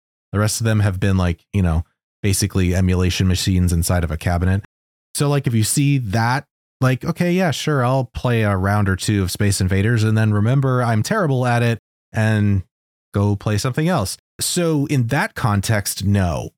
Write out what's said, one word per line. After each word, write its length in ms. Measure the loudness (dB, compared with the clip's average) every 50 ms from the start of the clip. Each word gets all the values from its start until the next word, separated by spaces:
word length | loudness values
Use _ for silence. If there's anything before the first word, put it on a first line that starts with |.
| _ _ _ _ _ -6 -2
The 60 | 0
rest 200 | 0 0 -2 -2
of 60 | -2
them 140 | 0 0 2
have 200 | 2 0 0 0
been, 160 | 0 0 2
like, 300 | 2 2 0 0 -2 _ _ -2
you 80 | 0
know, 240 | 0 2 0 0 -2 _ _ _ _ _ _ _
basically 540 | -2 -2 0 0 -2 -2 0 0 0 0 2
emulation 520 | 2 2 2 2 2 2 0 0 0 0 0
machines 440 | 0 0 0 0 0 2 2 2
inside 320 | 2 0 0 0 0 -2 0
of 80 | -2
a 60 | -4 -4
cabinet. 460 | -2 -2 -2 0 0 0 0 0 -2 -6 _ _ _ _ _ _ _ _ -6
So, 140 | -4 -2 0
like, 180 | 0 0 0 0
if 60 | 0
you 100 | 0 0
see 360 | 0 0 0 2 2 2 0
that, 460 | -2 -2 -2 0 0 0 0 -2 -4 _ _ _ _ _ _ -2
like, 240 | 0 0 0 0 -2
okay, 260 | -6 -4 -2 0 0
yeah, 200 | 0 0 0 0
sure, 320 | -2 -2 -2 -2 0 0 0
I'll 200 | 0 0 0 -2 -4 -8
play 280 | -6 -2 0 0 2
a 160 | 2 2 2 2
round 320 | 2 2 2 2 2 0
or 80 | 0 -2
two 240 | 0 -2 0 0 0
of 80 | -2
Space 300 | -2 -2 0 0 0 0
Invaders 420 | 0 0 2 2 2 2 2 2 2
and 140 | 2 2 2
then 160 | 2 2 2
remember 500 | 2 2 2 2 2 2 0 0 0 0
I'm 180 | 0 0 0
terrible 440 | 0 0 -2 -2 0 0 0 0 0
at 180 | 0 0 2 2
it 160 | 0 -2 -2 _ _ _ _ _ _
and 520 | -4 0 0 2 2 2 2 2 2 0 -2 _ _ _ _ _ _ _ _ _ -4
go 220 | -2 0 0 0 -2
play 200 | -2 -2 -2 -2
something 300 | -2 -4 -2 -2 -2 0
else. 300 | 0 -2 -2 -4 -8 -12 _ _ _ -8
So 440 | -6 -4 -2 -2 0 0 0 0 0 0
in 200 | 0 0 0 0
that 260 | 0 -2 -2 -4 -6
context, 720 | -4 -2 0 0 0 0 0 0 -2 -2 -4 -8 -4 -2
no. 460 | 0 2 2 2 0 -2 -4 -6 -10 _